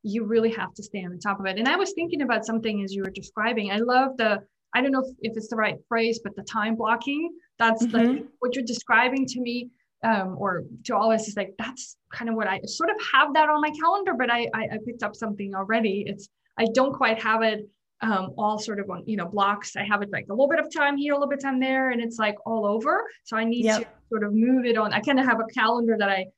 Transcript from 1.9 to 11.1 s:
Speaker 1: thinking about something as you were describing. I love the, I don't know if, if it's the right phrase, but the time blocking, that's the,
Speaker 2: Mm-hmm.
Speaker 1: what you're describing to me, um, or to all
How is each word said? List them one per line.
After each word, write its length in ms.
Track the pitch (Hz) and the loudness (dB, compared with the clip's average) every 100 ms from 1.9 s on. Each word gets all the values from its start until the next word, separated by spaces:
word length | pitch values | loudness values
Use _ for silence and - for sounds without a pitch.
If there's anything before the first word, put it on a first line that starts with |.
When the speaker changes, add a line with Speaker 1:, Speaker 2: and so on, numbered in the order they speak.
Speaker 1:
thinking 280 | - 339 330 | -2 -4 -2
about 240 | 254 226 220 | 0 -2 0
something 380 | 226 220 208 | -2 -2 -2
as 100 | 196 | -4
you 100 | 196 | -4
were 80 | 190 | -6
describing. 600 | 190 - - 220 233 202 | -8 -12 -4 -2 0 -2
I 60 | 202 | -2
love 400 | 240 254 269 262 | 2 2 2 2
the, 220 | 220 202 - _ _ | 0 0 -4 _ _
I 80 | 240 | -2
don't 100 | 269 | 2
know 100 | 269 | 0
if, 300 | 262 - 220 | -2 -6 -6
if 60 | 220 | -6
it's 120 | 214 | -6
the 60 | 226 | -2
right 200 | 214 - _ | -2 -2 _
phrase, 320 | 226 226 226 | 0 0 -2
but 120 | 208 202 | -6 -12
the 80 | |
time 320 | 202 226 214 226 | -8 -4 -2 -2
blocking, 560 | 214 233 254 285 339 330 _ _ | 0 0 0 -4 -4 -8 _ _
that's 260 | 226 226 233 | 2 2 2
the, 140 | 233 | 4
Speaker 2:
Mm-hmm. 260 | 233 262 - _ | 4 2 -4 _
Speaker 1:
what 160 | 247 - | -2 -2
you're 100 | 233 | -4
describing 600 | - - 226 254 269 262 | -6 2 4 4 2 -2
to 120 | 247 | -2
me, 300 | 240 240 247 _ _ _ | -4 -4 -8 _ _ _
um, 320 | 226 208 185 185 | 0 2 0 -4
or 240 | 196 175 143 - - | -2 -2 -6 -14 -2
to 100 | - | 2
all 160 | 220 | 4